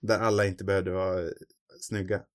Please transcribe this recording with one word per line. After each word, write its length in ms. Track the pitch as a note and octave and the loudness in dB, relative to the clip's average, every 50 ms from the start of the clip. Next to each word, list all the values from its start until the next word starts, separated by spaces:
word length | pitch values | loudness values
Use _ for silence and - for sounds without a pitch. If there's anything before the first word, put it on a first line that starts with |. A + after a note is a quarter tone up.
Där 180 | - A2 A2 F#2+ | 0 0 0 2
alla 280 | A2+ A2 G#2 G#2 G2+ | 4 2 4 4 2
inte 180 | G2 F2+ - G2 | 2 0 -2 -2
behövde 260 | G2 G2 F#2+ F2+ F#2 | 0 2 2 2 0
vara, 300 | F#2 F#2+ F#2+ F#2+ F#2 F#2 | -2 0 0 0 0 -2
eh, 60 | E2+ D#2+ - - - _ _ _ _ _ - - | -2 -4 -6 -8 -14 _ _ _ _ _ -18 -16
snygga. 400 | - - G#2+ G2+ F#2 F#2 G#2 F#2 - _ | -10 -6 -4 -4 -2 -2 -2 -4 -4 _